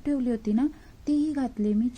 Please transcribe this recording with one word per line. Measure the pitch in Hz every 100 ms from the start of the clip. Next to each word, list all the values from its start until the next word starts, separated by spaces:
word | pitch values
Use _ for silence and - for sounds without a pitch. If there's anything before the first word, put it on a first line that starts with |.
| 285
ठेवली | 285 247
होती | 226 208
ना | 214 302 - - - -
तीही | 294 311
घातली | 277 254 - 208
मी, | 214 247